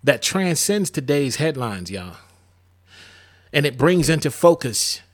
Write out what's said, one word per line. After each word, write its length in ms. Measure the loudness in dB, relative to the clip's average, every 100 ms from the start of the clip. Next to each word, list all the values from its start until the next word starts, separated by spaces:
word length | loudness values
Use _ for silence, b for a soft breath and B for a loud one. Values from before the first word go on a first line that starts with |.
that 160 | 2 0
transcends 680 | 0 -2 0 0 0 0 -2
today's 460 | -4 -2 0 0 -2
headlines, 540 | -2 -2 -6 -6 -10
y'all. 260 | -10 -12 -18 -20 _ _ _ _ _ _ B B B B B B
And 140 | 0
it 140 | 0 2
brings 320 | 2 4 2
into 200 | 0 -2
focus 720 | 4 4 4 0 -4 -4 -6 -12